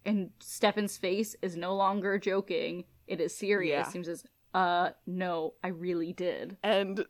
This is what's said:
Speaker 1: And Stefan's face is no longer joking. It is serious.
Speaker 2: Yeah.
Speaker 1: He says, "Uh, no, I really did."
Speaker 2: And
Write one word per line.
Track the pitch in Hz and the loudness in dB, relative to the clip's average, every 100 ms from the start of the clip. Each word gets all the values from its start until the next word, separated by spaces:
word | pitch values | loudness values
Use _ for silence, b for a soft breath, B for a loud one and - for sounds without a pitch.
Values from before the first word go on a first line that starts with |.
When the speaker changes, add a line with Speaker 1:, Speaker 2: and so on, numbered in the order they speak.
Speaker 1:
And | 202 214 180 - | 0 0 -2 -10
Stefan's | - - 208 208 208 - | -14 2 2 4 -2 -2
face | 185 196 220 - | 0 0 0 -2
is | 190 170 | -6 -4
no | 180 | -2
longer | 196 190 202 190 196 | 2 2 2 2 0
joking. | 196 196 196 170 156 175 175 _ - | 2 0 0 -2 -2 -4 -10 _ -6
It | 175 | -2
is | 165 - | -2 -2
serious. | 196 202 170 143 120 | 2 2 2 0 0
Speaker 2:
Yeah. | 185 | -4
Speaker 1:
He | |
says, | 170 165 - _ _ | -6 -8 -12 _ _
"Uh, | 185 180 175 175 - - | 2 4 4 2 -2 -8
no, | 180 185 165 160 - | -4 -2 -2 -4 -4
I | 185 | -6
really | 170 180 175 165 | -4 -2 -2 -2
did." | 185 180 76 170 196 | -2 -2 -2 -6 -4
Speaker 2:
And | 202 196 196 196 | 2 2 2 -2